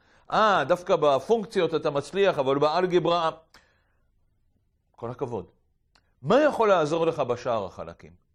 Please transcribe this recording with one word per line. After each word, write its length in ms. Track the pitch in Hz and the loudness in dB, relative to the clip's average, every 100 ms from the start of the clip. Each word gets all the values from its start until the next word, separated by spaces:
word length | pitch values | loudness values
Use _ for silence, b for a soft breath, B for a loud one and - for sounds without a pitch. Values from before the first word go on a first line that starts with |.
| b b b | b b b
אה, 320 | 170 214 185 135 | 0 2 2 0
דווקא 280 | 175 175 175 | -2 0 2
בפונקציות 800 | 151 135 - 226 202 196 165 143 | 4 2 2 -2 -2 -2 0 0
אתה 140 | 151 | -2
מצליח, 500 | 143 139 185 196 147 | -4 -4 0 2 2
אבל 200 | 131 139 | 0 2
באלגברה." 720 | 147 160 185 175 165 170 160 - _ - b b b b b _ _ _ _ _ _ _ _ | 0 0 0 0 0 0 -2 -6 _ -20 b b b b b _ _ _ _ _ _ _ _
כל 200 | _ 117 | _ -12
הכבוד. 340 | 127 131 113 87 _ _ _ _ _ _ _ | -8 -8 -8 -12 _ _ _ _ _ _ _
"מה 200 | 131 233 | 0 2
יכול 280 | 302 226 220 | 2 2 2
לעזור 360 | 190 151 165 165 | 2 2 0 -2
לך 140 | 156 | -2
בשאר 460 | 127 117 131 113 95 | -2 -4 -2 -4 -4
החלקים?" 460 | 87 82 85 78 87 _ | -10 -16 -16 -20 -20 _